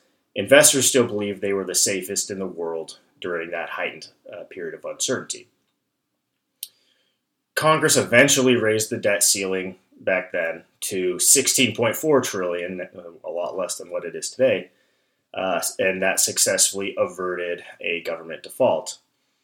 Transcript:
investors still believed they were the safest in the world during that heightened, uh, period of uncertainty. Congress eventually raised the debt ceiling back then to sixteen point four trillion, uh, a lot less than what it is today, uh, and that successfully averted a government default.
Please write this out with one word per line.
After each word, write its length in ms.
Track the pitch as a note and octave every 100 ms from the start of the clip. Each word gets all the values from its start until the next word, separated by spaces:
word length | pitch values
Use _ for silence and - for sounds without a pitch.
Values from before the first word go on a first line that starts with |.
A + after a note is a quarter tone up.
| _ _ _ -
investors 520 | G2 C#3 D3+ C#3 A#2+
still 180 | C3 A#2
believed 340 | G#2 G#2 F#2+
they 120 | G2+
were 120 | G2
the 100 | F#2
safest 560 | F2+ - F#2+ F#2+ F#2+ -
in 80 | G2
the 80 | F#2+
world 520 | E2+ E2 E2 D#2+ - _ _
during 300 | F2+ F2 E2+
that 200 | E2+ D#2+
heightened, 380 | - F2 D#2+ - _ -
uh, 120 | F2
period 300 | - F#2 E2
of 100 | D#2+
uncertainty. 640 | D2+ D2+ - B2 - - - _ _ _ _ _ _ _ _ _ _ _ - _ _ _ _ _ _ _ _
Congress 420 | - D#3 D#3 D3+ B2
eventually 580 | F#2+ A#2 C#3 C#3 B2+
raised 360 | A#2 G#2+ A2 -
the 80 | A#2
debt 240 | G#2 G2+
ceiling 540 | - G2+ F#2+ F#2+ F#2 F#2+ _ -
back 320 | G2+ F#2 -
then 320 | F2+ E2 E2 - _
to 380 | - G2 F#2 E2+
sixteen 560 | - C#3 C3 - A#2+
point 220 | G#2+ A#2 -
four 240 | D#3 C#3
trillion, 600 | - G2 F2+ F2 F2+ F#2
uh, 180 | F2+ F#2+ F2 E2
a 60 | D#2+
lot 260 | E2+ F2 F#2
less 200 | F2 -
than 120 | F2
what 140 | F2
it 100 | E2+
is 140 | D#2+ -
today, 420 | - B2+ F#2+ - _ _ _ _ _ _
uh, 300 | G2+ F#2 E2+ - -
and 240 | F#2+ F#2
that 180 | F#2+ F2+
successfully 720 | - - - F#2+ - G2 G2 -
averted 640 | G2+ F#2 F2+ F2 F2 F2 - -
a 220 | F2+ E2+
government 400 | E2 E2 E2 D#2
default. 560 | - - B2 D#2+ - - _ _ _ _